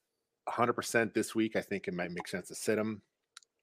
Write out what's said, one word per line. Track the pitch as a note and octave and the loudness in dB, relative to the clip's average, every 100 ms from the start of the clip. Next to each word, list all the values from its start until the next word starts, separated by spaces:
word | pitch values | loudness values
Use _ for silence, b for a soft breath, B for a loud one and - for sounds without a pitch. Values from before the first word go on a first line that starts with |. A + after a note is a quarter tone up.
| _ _ _ _ - | _ _ _ _ -4
a | |
hundred | - A#2+ | 2 2
percent | A#2 - A#2+ A2 | 2 0 2 4
this | A2+ G2+ | 2 2
week, | A2+ A2 G2 | 2 2 0
I | |
think | - G2 - | -2 -4 -2
it | |
might | F2 F2+ | -4 -4
make | F2 - | -6 -6
sense | F#3 - | -6 -6
to | |
sit | - - G#2+ | -4 0 0
him. | A2 G2+ - _ _ - - _ | 0 -4 -12 _ _ -20 -20 _